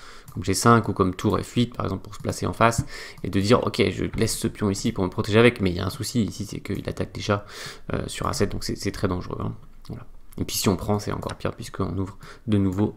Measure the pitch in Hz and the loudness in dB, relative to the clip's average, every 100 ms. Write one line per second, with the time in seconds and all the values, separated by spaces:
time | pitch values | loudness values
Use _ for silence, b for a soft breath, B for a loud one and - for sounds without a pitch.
0 | B B B - 95 95 120 117 107 98 | B B B -8 -2 4 8 8 6 2
1 | 92 90 110 92 - - 120 - 95 98 | 2 2 0 0 0 0 0 0 -4 -4
2 | - - 104 - 98 90 117 117 - B | -8 -10 -6 -2 -2 4 4 4 -2 B
3 | B B - 101 101 123 - - 95 90 | B B -2 0 6 6 4 2 2 2
4 | 85 95 110 - 110 - 104 98 117 107 | -2 0 0 0 -2 0 0 0 -2 0
5 | 92 - 104 107 120 120 95 87 95 - | -2 0 2 8 8 6 0 0 -2 -4
6 | 107 127 101 - - - - 98 - - | -4 0 0 -2 -8 -8 -6 -6 -4 -4
7 | 92 - 101 101 - B B B - - | -6 -6 0 0 0 B B B -6 -4
8 | - - - - 101 95 - - 101 - | -4 -4 -4 0 0 0 -4 -4 -4 -2
9 | 95 90 82 - 110 110 - - - 113 | -2 -2 -4 -4 -6 -6 -12 -18 -14 -14
10 | - - - - 95 - 113 92 - 104 | -12 -16 -14 -6 -4 0 2 2 2 0
11 | 104 98 - - - - 117 - 95 92 | 0 -4 -4 -4 -6 -6 -10 -4 -4 -2
12 | 95 - B B - 104 95 92 104 | -4 -6 B B 0 2 4 2 0